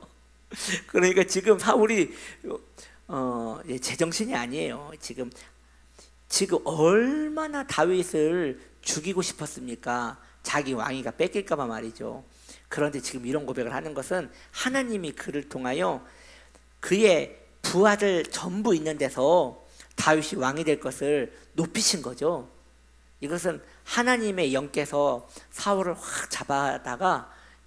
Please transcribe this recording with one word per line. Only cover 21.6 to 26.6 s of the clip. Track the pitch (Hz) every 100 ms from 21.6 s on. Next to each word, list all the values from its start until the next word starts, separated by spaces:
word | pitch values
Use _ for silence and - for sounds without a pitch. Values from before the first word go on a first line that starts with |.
| 170 220 - 180
거죠. | 120 123 151 160 120 - - _ _ _ - -
이것은 | 143 170 175 147 - -
하나님의 | - - 240 247 214 185 147
영께서 | 131 143 156 143 147 143 123 - - -
사울을 | - 202 196 180 165
확 | - - -
잡아다가 | - - 139